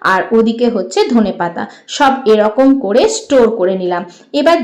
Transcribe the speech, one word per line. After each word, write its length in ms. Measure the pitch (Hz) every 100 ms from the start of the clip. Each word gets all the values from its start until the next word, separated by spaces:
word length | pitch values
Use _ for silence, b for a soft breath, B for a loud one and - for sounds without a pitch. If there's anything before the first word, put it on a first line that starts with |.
| -
আর 100 | 190 - 226
ওদিকে 300 | 220 226 240 214
হচ্ছে 240 | 185 - 427
ধনে 200 | 240 202 -
পাতা, 240 | 170 170 - B - -
সব 140 | 277 262 214
এরকম 360 | 214 214 247 269 269
করে 180 | 196 220 427 -
স্টোর 300 | - 269 226 226
করে 140 | 185 190
নিলাম। 220 | 180 175 - B B 285
এবার 180 | 294 339